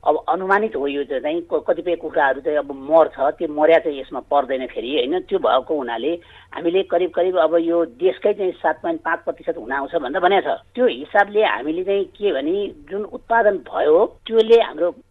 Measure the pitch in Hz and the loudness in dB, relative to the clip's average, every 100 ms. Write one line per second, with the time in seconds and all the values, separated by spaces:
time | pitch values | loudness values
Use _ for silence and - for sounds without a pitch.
0 | - 151 - 170 190 196 214 147 143 143 | 0 0 0 -2 2 0 0 -2 -4 -4
1 | 143 135 143 170 170 156 - 170 170 165 | -4 -4 -2 -4 -2 -4 -2 -2 -2 -4
2 | 156 160 139 135 143 147 143 135 135 160 | -2 0 0 0 -2 -2 -4 -10 2 4
3 | 147 - 139 151 165 147 156 165 165 139 | 4 2 -2 -2 -6 2 4 6 4 -6
4 | 131 - - 143 127 135 127 123 117 143 | -8 -10 0 0 0 -6 -6 -8 -4 -2
5 | 123 185 - 190 117 127 127 156 120 117 | -2 -4 -2 -2 2 0 0 -4 -4 -4
6 | 135 170 - - - - 170 185 190 175 | -4 -6 -10 -20 -16 -6 0 0 0 0
7 | 180 180 185 180 160 170 165 170 165 - | 0 0 0 2 2 2 2 0 0 0
8 | 180 185 208 202 185 - 170 160 170 165 | -2 0 -2 0 -4 -2 -2 -2 -4 -4
9 | 165 165 - 151 - 165 117 139 139 170 | -4 -4 -4 -6 -6 -8 -6 -6 -2 -4
10 | 139 180 180 196 151 - - - 247 240 | -2 0 2 2 0 -6 -6 0 0 0
11 | - 208 202 208 208 104 147 165 185 202 | -2 0 2 2 0 0 -4 -4 -2 -2
12 | 190 - 202 139 143 196 196 - - 196 | -4 -4 -2 -2 -2 -2 -4 -10 -10 -8
13 | 214 - - - 208 190 117 - 143 160 | -8 -12 -2 2 2 0 -6 -2 4 4
14 | 220 - - 220 220 233 - 147 175 - | 4 -2 -2 0 6 4 4 0 -2 -2
15 | _ | _